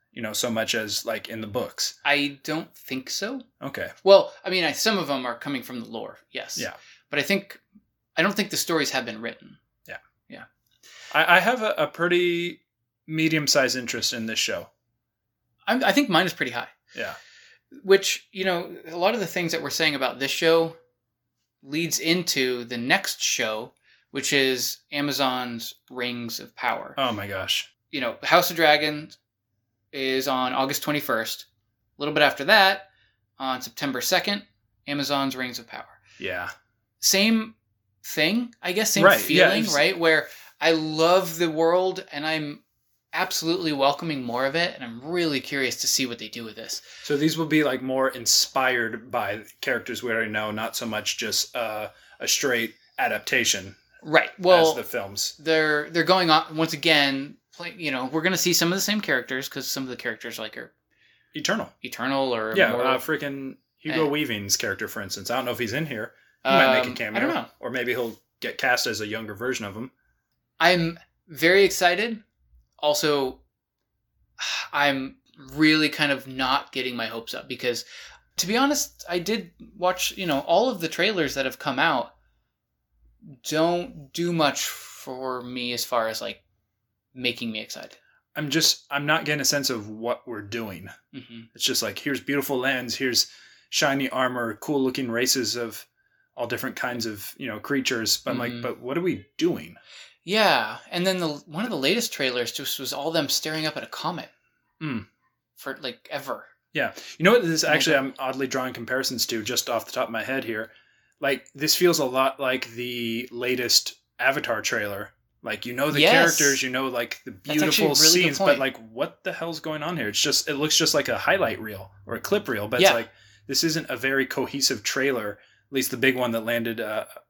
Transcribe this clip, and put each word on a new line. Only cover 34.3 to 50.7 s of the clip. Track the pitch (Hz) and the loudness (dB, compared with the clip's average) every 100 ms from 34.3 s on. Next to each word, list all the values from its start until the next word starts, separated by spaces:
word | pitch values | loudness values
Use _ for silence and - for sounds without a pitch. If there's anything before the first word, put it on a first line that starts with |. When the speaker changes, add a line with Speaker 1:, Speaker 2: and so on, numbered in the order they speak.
| 202 - _ _ _ - | -4 -6 _ _ _ -8
Speaker 2:
Amazon's | 143 139 139 135 127 | -4 -2 0 -2 -4
Rings | 127 120 | -8 -10
of | 113 | -12
Power. | - - - _ - | -16 -16 -20 _ -10
Speaker 1:
Yeah. | 95 90 90 - _ _ _ - | -8 -6 -8 -12 _ _ _ -4
Speaker 2:
Same | - 190 214 226 220 - _ _ _ _ | 2 4 4 2 -2 -14 _ _ _ _
thing, | - - 156 226 240 - | -6 0 2 2 -2 -6
I | 180 | -4
guess, | 185 220 | 0 0
same | 202 | 8
Speaker 1:
Right, | 196 123 - | 8 8 4
yeah, | 165 165 | 6 6
Speaker 2:
feeling, | 208 | 4
Speaker 1:
it's | 214 | 2
Speaker 2:
right? | 143 165 180 | 4 2 4
Where | 165 156 - - - - | 4 4 0 -10 -18 -2
I | 156 | 2
love | 165 156 156 165 185 175 160 | 2 0 2 6 6 2 -2
the | 170 | -2
world | 156 165 180 185 180 - | 2 2 4 2 -4 -8
and | 143 156 | -6 -4
I'm | 160 147 147 _ _ _ _ _ | -4 -6 -10 _ _ _ _ _
absolutely | 160 180 - 160 180 160 | -4 -2 -2 -2 0 0
welcoming | 143 135 139 170 143 | 2 4 2 -2 -6
more | 123 117 | -4 -2
of | 135 160 | 0 0
it, | 175 | -2
and | - | -4
I'm | 120 117 | -12 -12
really | 143 175 165 135 | -6 -2 0 -2
curious | - 143 127 - | -2 -2 -2 -2
to | - | -2
see | - | 0
what | 131 117 | -2 -6
they | 110 | -12
do | 120 | -12
with | 113 107 | -12 -12
this. | 113 - - - | -10 -10 -12 -12
Speaker 1:
So | - 143 | -2 2
these | 156 151 | 2 0
will | 156 | 0
be, | 156 | 2
like, | 143 131 | 2 0
more | 131 131 131 | -2 0 0
inspired | 131 113 - - 135 127 123 113 113 123 | 0 0 2 2 2 2 2 0 -4 -6
by | 120 101 107 101 - | -4 -2 -6 -10 -8
characters | - 120 120 113 | -4 -4 -4 -6
we | 120 | -2
already | 113 110 | -2 -2
know, | 107 107 | -2 -4
not | 107 110 | -4 -6